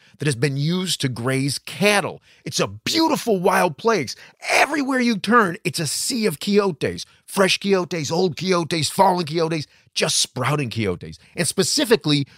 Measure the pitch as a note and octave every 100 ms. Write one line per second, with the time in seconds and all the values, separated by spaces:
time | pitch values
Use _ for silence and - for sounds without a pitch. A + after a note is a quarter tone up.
0 | - _ C#3+ A2+ C#3+ C3+ D3 F3+ F#3 D#3+
1 | C#3 A#2 A#2+ C3+ C#3 C3 - - G3+ G3+
2 | C#3+ E2 _ _ - - C#3 G2+ - D#4+
3 | D#4+ C4 - G3 F#3 - F3+ C#3 A3+ G#3+
4 | A#2 - - _ - - - D4+ C4+ C4
5 | A#3+ G#3+ G3 A#3+ G3 E3+ F3 - D#3 -
6 | - B3 G#3 D3 - G3+ G3+ D#3 G#2+ F2
7 | - _ - - F#3 - G3+ F#3+ F3 F3
8 | C3 E3 F#3+ C3+ F3+ F3+ D#3 E3+ C#3 -
9 | G3 F3+ D#3 E3 D#3+ E3 C#3 _ _ -
10 | F3+ - - - B2+ D3 C3 A2 G2+ F2
11 | D#2+ D#2+ _ - - - F3+ - D4 A#3
12 | D#3 D3 C#3